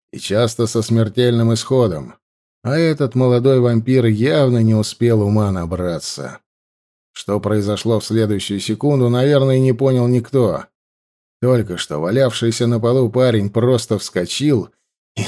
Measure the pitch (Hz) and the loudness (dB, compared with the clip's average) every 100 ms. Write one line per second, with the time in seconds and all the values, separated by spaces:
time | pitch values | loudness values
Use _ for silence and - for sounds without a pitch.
0 | _ - - 104 117 - 113 117 107 113 | _ -14 -4 0 0 0 -2 -2 0 0
1 | 104 123 123 117 117 113 - 131 110 78 | 0 2 2 2 2 0 0 0 0 -2
2 | 62 - _ _ _ _ 117 151 165 151 | -10 -20 _ _ _ _ -4 0 0 0
3 | 135 127 127 123 131 131 120 117 117 131 | -2 0 2 2 4 4 2 0 2 2
4 | 117 107 131 160 131 120 110 110 107 - | 2 2 0 2 2 2 4 2 0 0
5 | 120 110 101 107 101 95 82 87 90 80 | 2 2 2 0 0 -2 -6 -4 -4 -6
6 | - - 64 - _ _ _ _ _ _ | -8 -12 -14 -14 _ _ _ _ _ _
7 | _ - - 101 101 107 101 101 113 110 | _ -16 -4 -4 0 -2 -2 -4 -2 -2
8 | - 110 107 101 - 101 101 107 147 143 | -2 -2 0 -2 -4 -6 -4 -4 0 0
9 | 120 123 135 143 135 131 131 117 135 127 | 2 2 2 2 2 2 2 2 0 2
10 | 120 123 117 135 110 76 - _ _ _ | 2 0 0 0 0 -2 -8 _ _ _
11 | _ _ _ - 123 123 98 87 - 76 | _ _ _ -4 0 0 0 -6 -6 -4
12 | 87 123 131 - 117 113 123 117 117 131 | -2 0 0 0 -2 0 0 0 0 2
13 | 123 127 127 110 101 113 120 120 - 104 | 0 2 2 2 0 0 2 0 0 -6
14 | - - 90 - 147 120 82 _ _ _ | -4 -6 -4 -2 0 0 -2 _ _ _
15 | _ - | _ -8